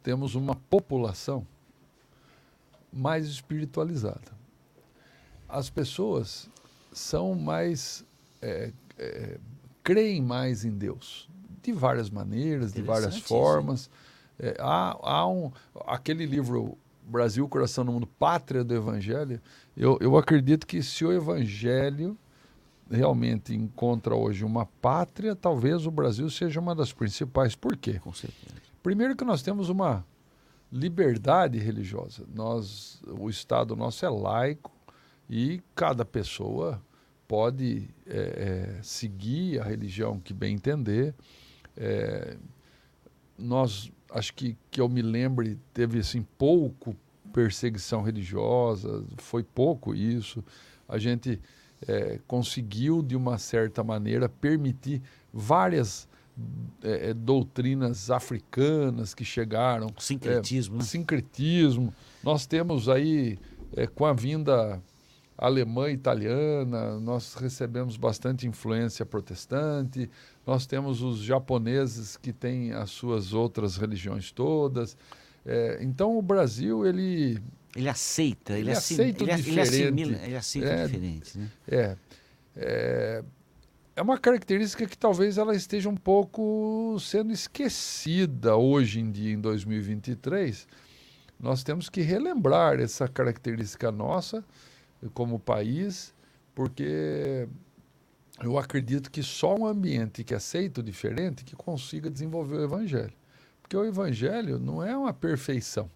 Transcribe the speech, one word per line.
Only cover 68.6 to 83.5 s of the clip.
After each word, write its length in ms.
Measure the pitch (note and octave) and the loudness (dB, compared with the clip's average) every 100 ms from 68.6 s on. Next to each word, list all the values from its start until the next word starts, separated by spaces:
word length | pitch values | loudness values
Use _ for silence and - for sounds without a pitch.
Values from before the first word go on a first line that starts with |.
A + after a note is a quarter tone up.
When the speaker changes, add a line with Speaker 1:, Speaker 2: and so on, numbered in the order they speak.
| A2 A2+ A#2 - G#2+ | -2 0 0 -2 -4
Speaker 1:
protestante, 1040 | G#2+ F#2+ F2+ - C3+ D3+ D3 C3 C3 A#2+ - - - | -6 -6 -12 -4 -2 0 -2 -2 -4 -8 -8 -20 -14
nós 220 | - C3 C3 | -2 0 0
temos 340 | C3+ C#3 A#2 | -2 -2 -2
os 180 | B2+ A2+ | -2 -2
japoneses 960 | G#2 C3 C3 B2+ A2+ C3+ C3+ A2+ G#2 - | 2 0 2 0 2 2 0 -2 -10 -10
que 160 | B2+ | -10
têm 400 | - B2 B2+ A#2 | -6 -4 -2 -4
as 180 | A2 G2+ | -4 -6
suas 420 | - B2 A2 F#2+ | -6 -2 -2 0
outras 440 | A2 A#2 - G#2 F2+ | 0 0 0 -2 0
religiões 560 | G#2+ G2 F#2+ G#2 F#2 | -2 -2 -4 -6 -6
todas. 640 | - C#3+ D#3 C#3+ B2+ A#2 - - - - - B2 | -2 0 2 2 0 -4 -6 -20 -20 -20 -18 -2
É, 320 | A#2+ A#2 - | 0 0 0
então 380 | C3 C3 G#3 A3+ | -4 0 2 2
o 40 | |
Brasil, 640 | F#3 G3 C#3 G#2+ F#3+ A3 | 4 4 4 2 0 2
ele 560 | F#3+ F#3 F#3+ F3 C#3 G#2+ A#2+ - _ A#2+ | 2 2 0 2 2 0 -6 -16 _ -4
Speaker 2:
Ele 120 | C3+ | -2
aceita, 680 | - - - D3+ - - | -2 -2 2 0 0 -4
ele 80 | G#2 | -2
Speaker 1:
ele 80 | A2 | 0
Speaker 2:
assim, 220 | G3+ - | 0 0
Speaker 1:
aceita 280 | E3 B3+ F#3 | 2 2 4
o 40 | G3 | 2
Speaker 2:
ele 60 | |
ace-, 160 | E3+ C3+ | 2 2
ele 120 | E3 | 4
Speaker 1:
diferente. 240 | F3+ C3 | 4 4
Speaker 2:
assimila, 400 | C#3+ C#3 D#3+ F#2 | 4 2 0 -2
ele 120 | G2 B2+ | -4 -6
aceita 300 | - C#3+ C3 | -4 -2 0
o 40 | |
Speaker 1:
É, 140 | D#3+ D#3 | 0 0
Speaker 2:
diferente, 520 | G#2 F2+ D#2 - G2 | -2 -4 -6 -10 -10
né? 120 | G#2 - - | -10 -10 -2
Speaker 1:
é, 280 | B2+ G#2+ F#2+ _ - _ _ _ - | 0 2 -2 _ -20 _ _ _ -8
é, 680 | - A#2 A#2 B2 A2 A2+ A2 - _ | -4 -2 0 0 -2 -4 -10 -18 _